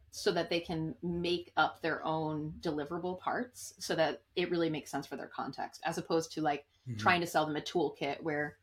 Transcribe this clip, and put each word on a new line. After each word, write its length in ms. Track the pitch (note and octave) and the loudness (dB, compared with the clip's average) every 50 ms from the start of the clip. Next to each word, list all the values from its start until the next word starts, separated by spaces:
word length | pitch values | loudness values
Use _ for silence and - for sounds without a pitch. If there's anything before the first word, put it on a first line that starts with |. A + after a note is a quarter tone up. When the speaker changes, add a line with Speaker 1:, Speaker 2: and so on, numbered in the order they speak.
| - _ | -20 _
Speaker 1:
so 220 | - - - G#3+ | -14 -2 0 2
that 180 | F3 F3 E3 - | 2 2 2 2
they 100 | F3+ E3 | 0 0
can 360 | E3 - F3 D#3+ D#3+ D#3+ - - - | 0 0 -2 -2 -2 -4 -4 -4 -4
make 480 | F3 E3+ F3 F3 F3 F3 F3 F3 - - | -4 -2 0 0 0 0 -2 -2 -2 2
up 260 | - D#3 - - - - | 2 4 4 2 0 -2
their 200 | E3 D3+ - - | -2 -2 -2 -2
own 480 | D#3 D#3+ D#3+ D#3 D#3 D#3 D3+ D3+ D#3 D#3+ - | -2 0 0 0 -2 -2 -2 -4 -4 -6 -4
deliverable 580 | - F3 D3 D3 C#3+ C#3+ E3+ F3 E3+ F3+ F#3 F#3 | -4 -2 -2 -2 -2 -2 -4 -4 -2 -4 -4 -4
parts 560 | - - - G3+ B3 B3 - - - - - - | -2 -2 0 0 -2 -4 -8 -12 -16 -16 -12 -8
so 160 | - - F3+ | -4 -2 2
that 300 | D#3 D#3+ D3+ - - - _ _ | 2 2 2 0 -2 -8 _ _
it 140 | F#3+ F3 F3 | 0 0 2
really 220 | F3+ E3+ E3+ E3 | 4 4 4 4
makes 180 | D#3 D3 - - | 2 0 -4 -4
sense 160 | - C#3+ C#3+ | -6 -6 -6
for 100 | - C#3+ | -6 -6
their 120 | - - - | -8 -8 -8
context, 540 | - - - - C#3 - - - - - - | -8 -6 -6 -6 -4 -6 -6 -8 -6 -6 -4
as 120 | D#3+ E3 F3+ | -4 -2 -2
opposed 320 | D#3+ - F3 E3 D#3+ - - | 0 2 2 2 2 0 -2
to, 80 | D#3+ | -2
like, 240 | D#3 D3+ D3 C#3+ - _ _ _ _ B2+ | 0 0 0 0 -4 _ _ _ _ -10
Speaker 2:
Mm-hmm. 80 | A#2+ G#2 | -8 0
Speaker 1:
trying 240 | G#2+ F#3+ F3+ F3 | 4 4 6 6
to 60 | E3+ E3+ | 4 2
sell 180 | - E3 D#3 | 2 2 2
them 100 | D#3 D3+ D3 | 2 0 -2
a 40 | |
toolkit 640 | C#3+ - - F3+ D#3+ C#3+ - - D3+ C#3+ C#3+ - - | -2 -2 0 2 2 2 0 -2 -2 -2 -2 -2 -2
where 340 | E3 D3 D3 D3 D3+ - - | -2 0 0 -2 -2 -6 -10